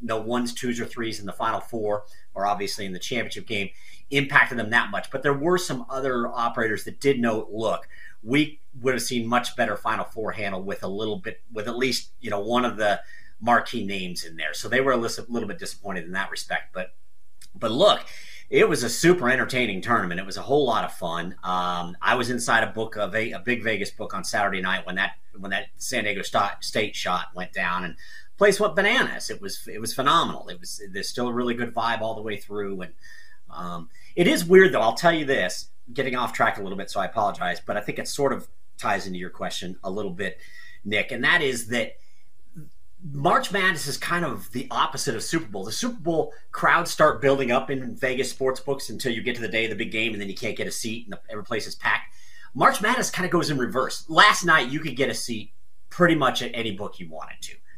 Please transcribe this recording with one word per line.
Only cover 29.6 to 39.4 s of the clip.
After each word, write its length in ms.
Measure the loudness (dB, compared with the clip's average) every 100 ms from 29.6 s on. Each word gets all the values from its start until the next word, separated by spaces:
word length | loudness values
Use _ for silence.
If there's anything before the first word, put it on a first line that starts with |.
| -8
it 80 | -6
was 140 | -4
phenomenal. 540 | 0 4 4 4 -2 -8
It 100 | -10
was, 240 | -8 -8 -8
there's 180 | -6 -4
still 200 | -2 -2
a 40 |
really 220 | 0 0
good 180 | -2 -2
vibe 280 | -2 0 0
all 160 | -2 -4
the 60 |
way 140 | -4 -6
through. 420 | -4 -4 -4 -4
And, 100 | -8 -10 -10 -10 -10 -10 -8
um, 400 | -8 -6 -6 -8 -10 -4 2
it 100 | 4
is 180 | 4
weird 280 | 10 10 10
though. 60 | 8
I'll 140 | 4
tell 180 | 6 6
you 120 | 4
this, 440 | 4 2 2 -2 -6 -6 -6
getting 240 | -2 -2 0
off 160 | 0
track 260 | 2 2 2
a 40 |
little 160 | -4 -4
bit, 120 | -4
so 100 | -2
I 60 | 0
apologize, 540 | 2 2 2 -2 -2
but 120 | -2 -2
I 40 |
think 180 | -2 -4
it 80 | -4
sort 240 | 0 0
of 160 | 0 -4 -8 -8 -4
ties 280 | 0 0 -2
into 120 | -6
your 100 | -6
question 460 | -6